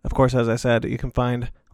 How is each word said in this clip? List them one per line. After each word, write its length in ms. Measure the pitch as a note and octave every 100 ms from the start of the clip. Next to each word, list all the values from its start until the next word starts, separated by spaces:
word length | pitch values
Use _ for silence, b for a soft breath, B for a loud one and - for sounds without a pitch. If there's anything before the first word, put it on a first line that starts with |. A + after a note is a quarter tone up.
Of 100 | A#2+
course, 200 | - B2+
as 160 | B2 A2+
I 60 | A#2
said, 260 | B2 A#2
you 140 | - A#2+
can 140 | C3
find 380 | - B2 A#2+ A#2 - _